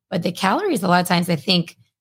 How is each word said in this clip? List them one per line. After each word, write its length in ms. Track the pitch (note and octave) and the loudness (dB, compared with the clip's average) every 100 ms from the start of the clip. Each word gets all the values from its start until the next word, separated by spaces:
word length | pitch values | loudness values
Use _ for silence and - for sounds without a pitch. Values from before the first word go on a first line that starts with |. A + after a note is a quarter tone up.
| - | -8
but 140 | F#3 | -4
the 80 | F#3 | -4
calories, 520 | F3 F#3+ C4+ G4+ A#3 | -2 0 0 0 -2
a 40 | F3+ | 2
lot 140 | F3+ | 2
of 60 | F3+ | 2
times, 220 | F3 F3 | 0 0
I 60 | E3 | -2
think, 420 | - F3+ E3 - _ _ | 0 0 0 -10 _ _